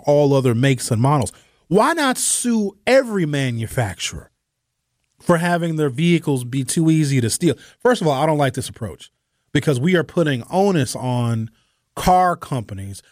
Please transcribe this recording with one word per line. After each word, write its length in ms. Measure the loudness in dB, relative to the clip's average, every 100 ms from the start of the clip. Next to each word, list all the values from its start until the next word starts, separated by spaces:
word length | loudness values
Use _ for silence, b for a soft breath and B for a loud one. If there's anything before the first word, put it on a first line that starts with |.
| 2
all 280 | 4 4
other 220 | 2 2 2
makes 340 | 2 0 0
and 120 | 0
models. 300 | 2 2 -2 b b b b
Why 220 | 2 2
not 260 | 2 -2 -2
sue 600 | -4 -4 -2 -2 -2 -4 2
every 380 | 2 2 0 -2
manufacturer 1080 | -2 -2 -4 -4 -4 -4 -6 -10 -12 -16 _ _ _ _ _ _ _ _ _
for 200 | -2 0
having 360 | 0 0 -2 -2
their 140 | -2
vehicles 560 | 0 2 2 0 -4 -4
be 180 | -6
too 260 | -4 0 2
easy 300 | 2 2 0
to 100 | 0
steal? 280 | 0 -2 -2 B B
First 200 | 0 2
of 60 | 0
all, 60 |
I 120 | 0 2
don't 120 | 2
like 160 | 0
this 160 | -2 -8
approach 420 | -10 -12 -12 -20 _ _ _ _
because 260 | -2 0 0
we 200 | 2 0
are 80 | 0
putting 380 | -2 -2 -2 -4
onus 460 | 0 2 2 -2 -4
on 540 | -4 -2 -2 -2 -6 _ _ _ _
car 440 | -4 2 4 4 0
companies. 640 | -6 -8 -8 -12 -14 -16 b